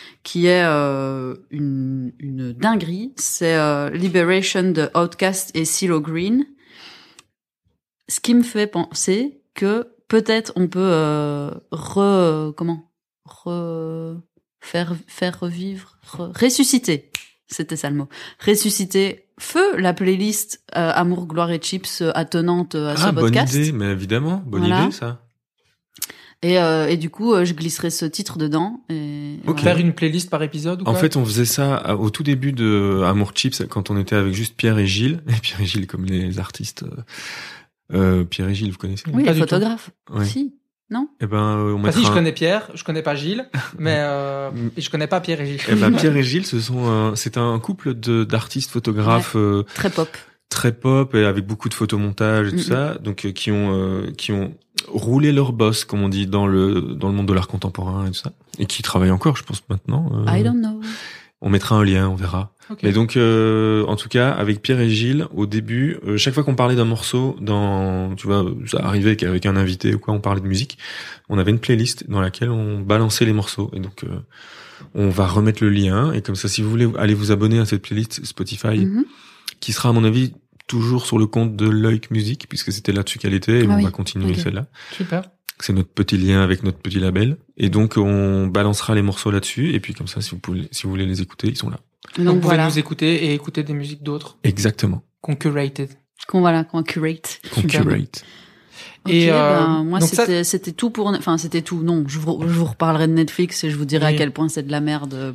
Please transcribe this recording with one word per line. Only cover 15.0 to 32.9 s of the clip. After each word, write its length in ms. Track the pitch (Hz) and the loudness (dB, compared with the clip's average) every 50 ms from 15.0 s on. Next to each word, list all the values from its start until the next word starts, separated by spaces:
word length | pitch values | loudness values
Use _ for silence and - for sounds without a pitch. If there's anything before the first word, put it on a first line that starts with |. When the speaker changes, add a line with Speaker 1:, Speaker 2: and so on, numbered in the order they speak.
| - | -10
Speaker 1:
faire 320 | - - - 185 180 175 - | -16 -8 -4 -4 -4 -4 -6
revivre, 580 | 180 175 170 175 185 196 196 190 - - _ _ _ - - | -8 -8 -8 -8 -8 -10 -10 -12 -16 -20 _ _ _ -20 -14
re-, 240 | - 175 175 180 - 233 | -12 -12 -12 -2 2 2
ressusciter. 720 | 262 262 - 277 254 - 240 - - 160 139 - _ _ - - - _ _ _ | 2 4 4 2 4 4 2 2 2 -2 -2 -2 _ _ -10 -10 -10 _ _ _
C'était 300 | _ - - 165 - - | _ -10 -8 -8 -8 -6
ça 120 | 147 - 143 | -6 -4 -4
le 80 | 143 | -4
mot. 120 | 147 139 139 - - - - - _ - | -4 -4 -6 -10 -16 -18 -18 -18 _ 2
Ressusciter 760 | 202 214 202 214 214 196 - 196 180 - 190 196 196 - - _ _ _ _ | 2 2 4 2 0 0 -2 -4 0 0 0 0 0 -2 -6 _ _ _ _
feu 380 | - - - 320 381 403 359 165 | -14 -4 0 2 2 2 2 2
la 140 | 185 180 180 | 2 0 0
playlist, 680 | 180 190 185 190 185 202 214 214 - - - - - _ - - | 2 2 0 2 2 0 0 -2 -2 -4 -6 -10 -16 _ -8 -4
euh, 160 | - 170 160 - | -2 0 2 2
Amour, 320 | - 180 175 180 180 180 | 2 2 2 0 -2 -4
gloire 240 | 160 156 170 170 170 | -6 -4 -2 -2 -2
et 80 | 170 165 | -2 -4
chips, 440 | 165 - - 185 185 - - - 175 | -4 -6 -8 -6 -8 -8 -6 -2 -2
euh, 80 | 160 - | -2 0
attenante, 600 | 160 165 - - 170 165 175 175 175 180 - - | 0 -2 -2 0 0 2 2 2 0 0 -2 -4
euh, 160 | 156 151 147 147 | -4 -4 -2 -2
à 40 | |
ce 60 | 156 165 | 0 0
Speaker 2:
Ah, 60 | 208 175 | 2 2
bonne 120 | 127 120 | 4 2
Speaker 1:
podcast. 300 | 113 117 - 131 131 131 | 4 4 4 2 2 2
Speaker 2:
idée, 180 | 143 151 156 151 | 2 2 2 0
mais 140 | 110 101 101 | 0 -2 -2
évidemment, 520 | 98 92 95 95 107 123 143 160 180 202 185 | -2 -2 -2 -2 -2 0 0 0 -2 -4 -4
bonne 140 | 127 101 95 | -4 -2 0
Speaker 1:
Voilà. 240 | 175 - 185 185 196 | 2 2 4 4 2
Speaker 2:
idée, 80 | - 294 | 2 0
ça. 280 | - - 117 120 - - _ _ _ _ _ _ _ _ _ _ _ _ _ _ - - - - - - - _ _ - | -4 -8 -8 -8 -10 -14 _ _ _ _ _ _ _ _ _ _ _ _ _ _ -14 -14 -14 -14 -20 -20 -20 _ _ 0
Speaker 1:
Et, 160 | 175 180 185 | 2 4 4
euh, 260 | 170 160 160 160 156 147 | 4 4 4 2 2 2
et 80 | 170 | 0
du 140 | 170 156 170 | 0 -2 -6
coup, 220 | - - 214 240 226 | -6 -4 0 2 4
euh, 120 | 185 180 | 4 4
je 80 | 175 175 | 2 0
glisserai 360 | 151 160 165 160 - - 170 | -2 -4 -6 -4 -4 -4 -4
ce 140 | 165 - 170 | -4 -4 -4
titre 340 | 160 - - 196 - - 170 | -4 -4 -6 -8 -8 -4 -4
dedans. 460 | 156 151 147 160 175 208 233 240 - - | -2 0 0 0 0 -2 -4 -10 -10 -8
Et, 460 | 165 156 151 147 147 147 147 147 147 - - | -8 -6 -6 -8 -8 -10 -10 -10 -12 -8 -4
Speaker 2:
Ok. 100 | 156 156 147 | -4 -2 2
Speaker 1:
voilà. 40 | - | 2
Speaker 3:
Faire 160 | 175 180 165 | 2 4 4
une 140 | 170 170 156 | 2 2 0
playlist 380 | - 170 160 156 180 175 - | 0 -2 -2 0 -2 -4 -2
par 120 | - 151 156 | -4 -4 -4
épisode 380 | 147 156 151 147 165 180 180 190 | -4 -6 -6 -4 -4 -4 -4 -2
ou 20 | |
Speaker 2:
En 60 | 180 117 | 0 2
Speaker 3:
quoi ? 80 | 110 | 2
Speaker 2:
fait, 160 | 147 156 - | 2 2 2
on 80 | 143 127 | 0 0
faisait 200 | 110 104 117 120 | 0 0 0 0
ça 280 | 113 - - 139 139 139 | 0 0 0 0 0 0
à, 200 | - - - 107 | 0 0 -2 -2
au 140 | 104 110 104 | 0 0 -2
tout 120 | 104 - 156 | -2 -2 -2
début 300 | 147 143 131 131 143 135 | 0 0 0 0 -2 -2
de 500 | 120 113 110 107 101 98 101 | 0 2 2 2 2 2 2